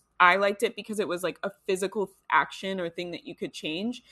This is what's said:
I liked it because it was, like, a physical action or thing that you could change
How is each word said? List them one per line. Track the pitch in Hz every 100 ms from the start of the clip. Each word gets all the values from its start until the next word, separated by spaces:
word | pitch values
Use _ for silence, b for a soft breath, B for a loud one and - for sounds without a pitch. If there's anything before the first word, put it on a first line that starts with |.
| _ -
I | 180 190
liked | 202 202
it | 214 -
because | 202 208
it | 185
was, | 175
like, | 180 -
a | 196 - -
physical | 185 190 214 190 _ -
action | 147 143 - 190 190
or | 170
thing | 170 175
that | 165 -
you |
could | 160 185
change | - 160 160 220 240 B